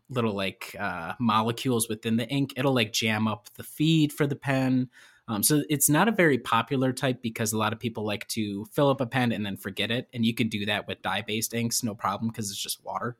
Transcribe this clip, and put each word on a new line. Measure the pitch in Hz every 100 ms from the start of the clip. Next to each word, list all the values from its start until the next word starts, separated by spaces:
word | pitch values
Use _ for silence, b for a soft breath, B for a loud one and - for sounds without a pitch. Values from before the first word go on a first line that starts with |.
| -
little, | 127 113
like, | 101 95 92 - -
uh, | 101 90 82 -
molecules | 117 107 113 117 135 117 -
within | 107 117 113
the | 117
ink, | 139 135 -
it'll, | 139
like, | 127 110
jam | - 113 107 110
up | 107 -
the | -
feed | - - 156 160 147
for | - 147
the | 131
pen. | 139 135 131 127 123 B B B -
Um, | 107
so | 110 151 -
it's | 147 -
not | 151 208
a |
very | 214 170 127
popular | - 113 117 139 131
type | 127 135 127
because | 113 113 110
a | 110
lot | 107
of | 110
people | 120 113
like | 107 104 -
to | - 104 101 107
fill | - 143
up | 131
a | 120
pen | 135 123
and | 101
then | 104 98
forget | 107 92 104
it. | 120 -
And | 123
you | 113
can | 117 113
do | 110 101
that | 104 -
with | 95
dye-based | - 98 104 110 -
inks, | 117 117 -
no | 117
problem, | 101 98 101 113
'cause | 110 101
it's | 98
just | - -
water, | - 95 113